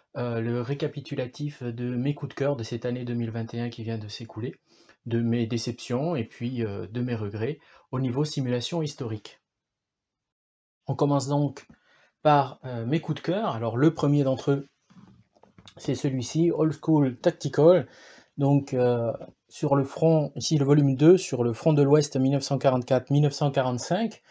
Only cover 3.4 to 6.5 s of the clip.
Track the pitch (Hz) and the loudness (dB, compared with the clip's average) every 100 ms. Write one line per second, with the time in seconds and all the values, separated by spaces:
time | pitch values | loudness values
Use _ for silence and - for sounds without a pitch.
3.4 | 113 117 120 117 110 113 104 - 117 - | -6 -6 -8 -8 -8 -8 -8 -12 -12 -10
4.4 | 127 - _ _ _ _ - 117 117 120 | -10 -10 _ _ _ _ -4 0 2 0
5.4 | 113 117 123 117 - 123 160 156 110 - | 0 -2 -4 -8 -6 -4 -2 -4 -6 -8
6.4 | 120 | -6